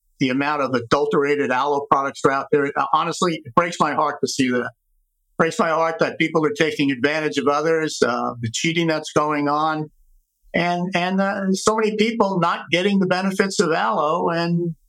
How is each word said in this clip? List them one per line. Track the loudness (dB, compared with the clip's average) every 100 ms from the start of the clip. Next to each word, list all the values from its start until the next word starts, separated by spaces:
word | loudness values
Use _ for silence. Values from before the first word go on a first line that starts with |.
| _ -2
the | 0
amount | 2 0 0
of | 0
adulterated | -2 2 2 4 2 2 0 2
aloe | 0 0 0 2
products | 2 2 0 0
are |
out | 0 0
there, | 0 0 -2
uh, | 0
honestly, | 0 0 -2 -2 -2 -2
it |
breaks | 0 0 0
my | 0
heart | 0 -2 -2
to | -4
see | -2 0
that. | 0
It | -4 _ _ _ _ _ _ -2
breaks | -2 0
my | 0
heart | 2 0 0
that | -2 0
people | 0 0
are | 0 0
taking | 0 2 0
advantage | 2 0 0 -2 0
of | 0
others, | 0 2 0 0 0
uh, | 0 0 -4 -6
the | -6
cheating | -4 -2 0 0
that's | -2 0
going | 0 0 0 0
on, | 0 0 -2 -6 _ _ _ _ _ -6 -2
and, | 0 0 0 0
and, | 0 0
uh, | 0 -2 -2
so | 0 2 2
many | 0 0
people | -2 0 0 0
not | 0 -2 -2
getting | 0 2 2
the | 2
benefits | 2 0 0 -2 0
of | 0
aloe | 0 0 0 0 0 0
and, | 0 0 0 -2 -8